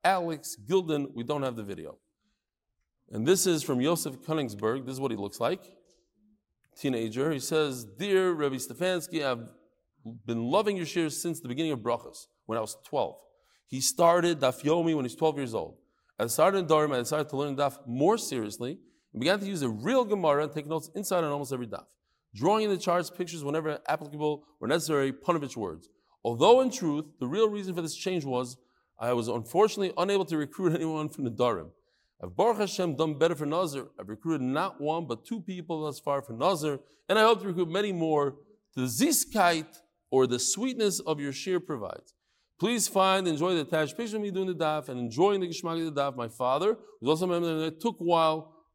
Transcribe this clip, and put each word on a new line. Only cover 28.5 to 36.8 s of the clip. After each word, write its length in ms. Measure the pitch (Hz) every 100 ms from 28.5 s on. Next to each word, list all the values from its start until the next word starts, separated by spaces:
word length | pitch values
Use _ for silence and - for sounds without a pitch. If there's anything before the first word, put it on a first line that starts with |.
| 127 _ _ _ -
I 140 | 120
was 160 | 123 113
unfortunately 640 | 113 113 170 214 208 190 -
unable 280 | 185 202
to 120 | 180 160
recruit 380 | 147 - 185
<laughs> 0 |
anyone 340 | 170 160 156 151
from 140 | 151
the 80 | 127
Dorim. 400 | 113 123 98 78 _ _ _ _ _
I've 120 | 92
Baruch 260 | 90 220 208
Hashem 340 | 202 - 175
done 240 | 139 160 143
better 160 | 165
for 100 | 147
Nazir. 440 | 147 160 180 135 - -
I've 80 | 98
recruited 320 | 107 165 156
not 400 | 127 143 190 -
one, 240 | 147 165
but 220 | 151 113 -
two 160 | 226
people 420 | 180 180 165 160
thus 160 | 151 139
far 220 | - 139
for 100 | 135
Nazir, 480 | 113 160 175 151 139